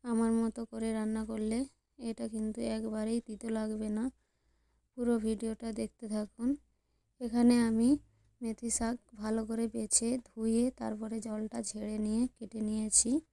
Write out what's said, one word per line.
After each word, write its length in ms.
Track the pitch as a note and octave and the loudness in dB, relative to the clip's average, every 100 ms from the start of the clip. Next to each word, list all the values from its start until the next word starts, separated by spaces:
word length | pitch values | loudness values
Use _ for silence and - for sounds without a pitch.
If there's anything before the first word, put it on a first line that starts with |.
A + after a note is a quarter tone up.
আমার 260 | B3 A3+ A3+ | 0 2 4
মতো 280 | A3+ A3+ A3+ A#3 | 4 2 -2 -8
করে 220 | A3 A3+ | -4 -2
রান্না 300 | A3 G#3+ A3 | -2 -2 -2
করলে 340 | A3 A3 G#3+ A3+ C4+ _ _ - | -4 -4 -2 -2 -2 _ _ -12
এটা 260 | A#3 A3 A3+ | -8 -6 -6
কিন্তু 300 | A3 A3 G#3+ A3+ | -4 -4 -2 -2
একবারেই 520 | A3 A3 G#3+ G#3+ A#3 | -2 -4 -4 -2 -2
তিতো 260 | - G#3+ A3+ | -4 -10 -4
লাগবে 380 | A3 A3 G#3+ G#3+ | -4 -4 -4 -4
না। 140 | G#3+ B3+ - _ _ _ _ _ _ _ - | -2 -4 -6 _ _ _ _ _ _ _ -4
পুরো 180 | A#3+ A#3 | 0 2
ভিডিওটা 500 | A3 A3 A3+ A3 A3+ | 0 -2 -4 -6 -8
দেখতে 320 | A3 A3 _ A3+ | -6 -6 _ -6
থাকুন। 400 | G#3+ G#3+ - A#3+ C#4+ _ _ _ _ _ _ | -4 -4 -2 -2 -2 _ _ _ _ _ _
এখানে 340 | B3 A#3 A#3+ A#3+ | -2 6 8 8
আমি 260 | A3+ A3 A#3 D4 - _ _ _ | 6 6 6 4 2 _ _ _
মেথি 300 | A#3 A3 A#3 | -8 -6 -4
শাক 260 | - A3+ A#3+ _ | 0 0 -2 _
ভালো 260 | G#3+ G#3+ A3 | -8 -2 -2
করে 200 | A3 A3+ A#3 | 0 -2 -2
বেছে 400 | A3+ G#3+ - A#3 B3+ | -2 0 2 2 -2
ধুয়ে 400 | - - A3 A3+ B3 | -4 -4 2 4 2
তারপরে 460 | B3+ A3 G#3+ A3 A3+ | 0 -6 -4 -6 -6
জলটা 380 | A3 G#3+ G#3+ A#3 | -6 -6 -4 -6
ঝেড়ে 340 | G#3+ G#3+ G#3+ G#3+ | -6 -6 -6 -2
নিয়ে 240 | G#3+ A3 B3+ | 0 0 0
কেটে 320 | _ A3 A3 | _ -10 -6
নিয়েছি। 500 | G#3+ G#3+ G#3+ - B3 C#4+ - | -2 -2 2 2 4 0 -2